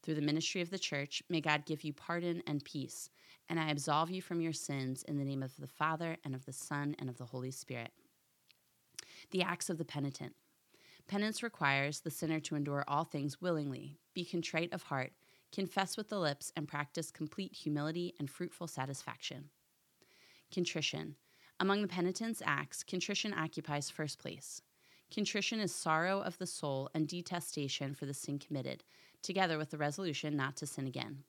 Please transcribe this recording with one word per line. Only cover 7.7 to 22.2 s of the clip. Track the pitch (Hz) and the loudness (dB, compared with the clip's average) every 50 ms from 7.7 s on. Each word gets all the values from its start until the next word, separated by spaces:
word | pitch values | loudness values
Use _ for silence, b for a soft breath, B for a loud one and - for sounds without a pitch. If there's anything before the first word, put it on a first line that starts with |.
| 127 120 117 117 _ _ _ _ _ _ _ _ _ _ _ _ - _ _ _ _ _ _ _ _ - B B B B B B | -6 -6 -6 -8 _ _ _ _ _ _ _ _ _ _ _ _ -20 _ _ _ _ _ _ _ _ -16 B B B B B B
The | - 185 | 2 2
acts | 175 185 175 - - - | 2 2 2 -2 0 -2
of | 175 156 | -2 -2
the | 165 | -2
penitent. | - - 147 139 139 131 - - - - _ _ _ _ _ _ B B B B B B B B | -4 -2 0 0 -2 -2 -4 -10 -10 -10 _ _ _ _ _ _ B B B B B B B B
Penance | - 196 202 208 220 214 - | -2 0 2 2 2 0 -2
requires | 240 226 - - 156 139 139 139 139 143 151 - | -4 -4 -2 2 4 6 6 6 4 2 0 -2
the | - 165 | -4 -6
sinner | 143 - - 156 160 160 | -4 0 0 2 2 2
to | 151 - 160 | 0 0 0
endure | 147 143 147 143 143 - - | 0 2 2 2 0 2 2
all | 143 147 165 | 2 0 0
things | - - 147 139 147 135 - | 0 -2 -2 -2 -2 -2 -2
willingly, | 175 180 170 151 147 143 131 123 - 139 147 - _ _ _ | 0 0 2 2 0 -2 -4 -4 -8 -10 -14 -16 _ _ _
be | 180 170 | -6 -4
contrite | - - 170 160 - - 160 170 175 | 0 0 -2 0 2 0 0 0 2
of | - 170 - | -2 -4 -2
heart, | - 151 135 127 - - b b b b b b b | 0 0 0 0 -2 -6 b b b b b b b
confess | - - 196 170 - 196 190 185 - | -2 -2 -2 2 2 2 2 2 -2
with | - 208 - | -6 -4 -2
the | 214 202 | 0 2
lips, | 170 147 139 - - - _ | 2 2 2 0 -4 -6 _
and | 170 151 143 | -4 -4 -2
practice | - 147 147 139 - 170 160 - | -2 -4 -4 -2 -4 -6 -6 -6
complete | - - 156 147 - - 190 - | -4 -6 -6 -4 -4 -6 -6 -6
humility | - - - 156 147 147 147 156 160 175 175 180 - - | -6 -4 -2 0 2 2 2 0 0 0 -2 -4 -2 -4
and | 143 135 | -6 -6
fruitful | - - 175 165 - - 175 160 | -4 -6 -6 -6 -6 -8 -8 -6
satisfaction. | - 139 131 131 139 - - - 123 135 - - 135 139 143 147 _ _ _ _ _ _ _ _ _ B B B B B B B B B B B | -4 -4 -4 -4 -4 -6 -6 -8 -10 -6 -8 -8 -8 -8 -12 -14 _ _ _ _ _ _ _ _ _ B B B B B B B B B B B
Contrition. | - 185 175 170 - 160 151 - - 156 160 156 147 B B B B B B B B B | 0 2 2 2 2 2 0 0 0 0 -6 -6 -10 B B B B B B B B B
Among | 190 190 196 208 | 4 6 6 4
the | 208 180 | 4 2
penitent's | 175 180 175 185 190 - | 2 4 4 4 2 2